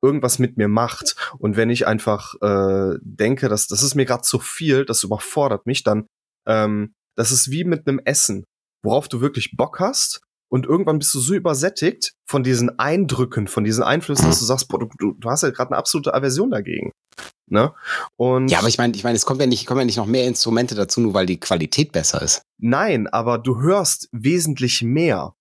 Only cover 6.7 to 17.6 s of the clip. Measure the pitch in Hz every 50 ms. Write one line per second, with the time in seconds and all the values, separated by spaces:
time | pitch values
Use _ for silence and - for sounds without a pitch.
6.7 | 107 104 104 104 _ _ _ _ _ - 113 110 127 127 - 131 131 156 180 180
7.7 | 170 156 - - 139 135 - - 143 165 - - 104 98 101 _ _ _ _ _
8.7 | _ _ _ 107 107 135 147 - - 117 123 143 139 - 113 - - - 165 -
9.7 | - - 180 208 277 - - - - - _ _ _ _ _ _ - 131 127 135
10.7 | 147 175 196 165 156 156 147 - - 139 127 131 190 196 180 175 156 131 143 185
11.7 | 202 - - 170 - - - - - _ _ - - 143 131 127 127 120 120 120
12.7 | - - 117 139 156 180 196 147 - 127 127 123 - 117 104 95 - - 107 107
13.7 | 110 113 123 - 131 160 156 - 147 135 - 160 160 - 120 110 127 131 - -
14.7 | - - 120 110 - - - 104 - - - 117 127 151 - 147 120 - - 127
15.7 | - - - - - 160 143 151 - 131 135 143 127 143 202 269 233 113 101 -
16.7 | 80 73 - - - _ _ _ - - - - _ _ _ _ - 104